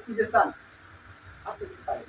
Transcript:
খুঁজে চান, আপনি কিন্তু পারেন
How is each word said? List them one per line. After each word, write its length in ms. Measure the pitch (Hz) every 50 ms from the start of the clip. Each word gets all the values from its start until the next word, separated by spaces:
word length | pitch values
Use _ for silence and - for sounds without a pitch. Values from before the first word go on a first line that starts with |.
| -
খুঁজে 220 | 240 220 220 220 226
চান, 160 | - 220 - - - - - - - - - - - - - - - - - - - - - -
আপনি 160 | - - - -
কিন্তু 140 | - - - -
পারেন 200 | 659 - -